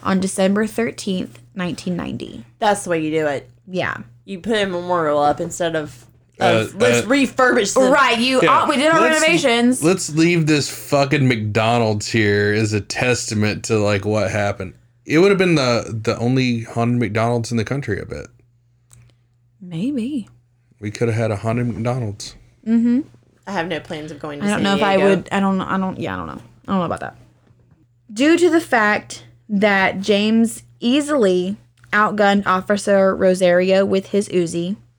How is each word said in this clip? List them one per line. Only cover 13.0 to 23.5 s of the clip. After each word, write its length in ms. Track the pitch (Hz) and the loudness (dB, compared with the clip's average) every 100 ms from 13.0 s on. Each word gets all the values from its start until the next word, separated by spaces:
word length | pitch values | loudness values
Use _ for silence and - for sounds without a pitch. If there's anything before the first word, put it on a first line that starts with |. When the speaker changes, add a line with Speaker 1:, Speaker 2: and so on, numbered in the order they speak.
| 127 117 - 107 107 95 - | 0 0 -2 -2 0 -2 -2
Speaker 3:
to, 140 | 110 | 0
like, 260 | 104 101 104 | 2 0 0
what 240 | 107 95 | -2 0
happened. 460 | 104 101 98 92 - _ _ - | -2 -2 -4 -10 -14 _ _ -2
It 120 | 151 | 2
would 140 | 196 | 4
have 80 | 190 | 4
been 160 | 185 160 | 2 2
the, 440 | 127 117 - 113 | 2 0 -2 -6
the 120 | 110 101 | -4 -2
only 420 | 120 131 127 117 | 0 0 0 -2
haunted 380 | 113 120 117 120 | -4 -4 0 0
McDonald's 500 | 120 107 113 120 113 | -2 0 0 -2 -2
in 80 | 117 | -4
the 80 | 107 | -4
country, 340 | 139 135 98 | -6 -6 -6
I 40 | |
bet. 240 | - 73 - _ _ _ _ _ _ - - _ _ _ _ _ | -8 -12 -14 _ _ _ _ _ _ -20 -20 _ _ _ _ _
Speaker 1:
Maybe. 680 | 180 165 240 285 233 294 196 _ _ _ _ _ | -12 -8 -4 -4 -4 -6 -8 _ _ _ _ _
Speaker 3:
We 120 | 104 | -10
could 160 | - 117 | -4 -2
have 100 | 110 | 0
had 140 | 110 | -2
a 40 | 104 | -2
haunted 320 | 113 117 120 | -2 -2 -2
McDonald's. 680 | 107 113 127 110 101 - - - _ 220 | -4 -4 -4 -4 -8 -14 -20 -20 _ 0
Speaker 1:
Mm-hmm. 360 | 226 233 247 320 - _ _ | 2 2 0 -2 -12 _ _
Speaker 2:
I 40 | - | -8